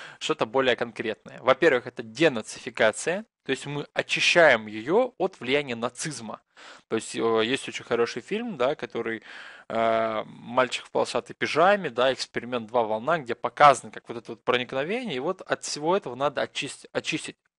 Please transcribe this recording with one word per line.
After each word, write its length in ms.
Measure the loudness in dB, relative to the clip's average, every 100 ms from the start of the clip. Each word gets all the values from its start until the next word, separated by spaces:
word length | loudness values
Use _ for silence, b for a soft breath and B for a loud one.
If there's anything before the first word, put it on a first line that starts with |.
| B B
что-то 260 | -4 -2 0
более 300 | 2 2 2
конкретное. 640 | -2 -6 -6 -8 -10 -2
Во-первых, 460 | 2 4 6 4 0
это 160 | -10
денацификация, 1200 | -10 2 2 2 -6 -12 -6 2 4 4 -2 -4 -6 _ -6
то 60 |
есть 140 | -6 -6
мы 200 | -8 -6
очищаем 760 | -4 -2 0 4 6 8 6 2
её 460 | -8 -2 0 0 -2
от 200 | -4 -4
влияния 340 | -2 -2 -2 -4
нацизма. 640 | -6 -6 -8 -8 -12 -14 _ B B B B
То 60 | -4
есть, 180 | -4 -2
э, 40 | 2 2 2
есть 220 | 0 -4
очень 160 | -10 -2
хороший 360 | 0 0 -2
фильм, 360 | -6 -6 -4 -2
да, 180 | 0 -2
который, 480 | -6 -6 -6 -6 -10 B B B B
э, 540 | 0 2 2 0 -4 -8
"Мальчик 580 | -12 -4 0 0 0 -4
в 60 |
полосатой 440 | -2 0 -2 -4 -6
пижаме", 540 | -2 4 6 4 0
да, 220 | 2 2
"Эксперимент 540 | 2 -4 -8 -6 -6 -2
два 160 | 0
волна", 360 | 2 0 0 -2
где 160 | -2 -4
показано, 560 | -2 8 8 8 2
как 180 | -14 -12
вот 80 | -12
это 140 | -10
вот 100 | -6
проникновение, 720 | 0 0 0 -4 -4 -6 -6 -4
и 20 |
вот 220 | -4 -6
от 220 | -4 -6
всего 320 | -6 -4 0 0
этого 180 | -2 -4
надо 260 | -2 -2
очист-, 460 | -6 -6 -8 -10 -10
очистить. 440 | -6 -4 -6 -8 -16 _